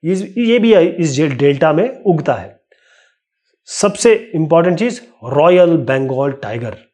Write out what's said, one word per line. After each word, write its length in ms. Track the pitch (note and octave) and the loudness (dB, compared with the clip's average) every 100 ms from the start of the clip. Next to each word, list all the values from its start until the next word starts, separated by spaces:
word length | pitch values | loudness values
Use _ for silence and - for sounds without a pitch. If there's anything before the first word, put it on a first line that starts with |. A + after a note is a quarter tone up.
इस, 340 | D#3+ F#3 G#3 - | -4 -6 -6 -4
ये 220 | A#3 A#3+ | 0 2
भी 160 | A3+ G#3 | 4 4
इस 360 | D#3 - D#3+ | 4 0 -4
जे-, 220 | C3 D#3 | -2 -4
डेल्टा 400 | B2+ C#3+ C#3+ D#3+ | 0 0 2 0
में 300 | D#3 A3+ C4 | 0 -2 -4
उगता 300 | G#3 E3 D3 | -2 -2 -2
है। 260 | A#2+ E2 - _ _ _ _ _ _ _ _ _ _ _ | -6 -6 -20 _ _ _ _ _ _ _ _ _ _ _
सबसे 680 | - G3+ G3 A#3 G#3+ - E3 | -4 -4 2 2 2 0 -6
इंपॉर्टेंट 440 | D#3 E3 E3+ F3 | 0 2 2 0
चीज़, 220 | A#3 - - _ | -2 -6 -16 _
रॉयल 540 | A#2 C3+ D#3+ F3+ F3 E3 | -6 0 4 4 4 2
बंगाल 540 | B2 C3+ C3+ C3 C#3+ | 0 -4 -2 -4 -4
टाइगर 460 | C#3 A2 A#2 A#2 - _ | -6 -10 -10 -10 -14 _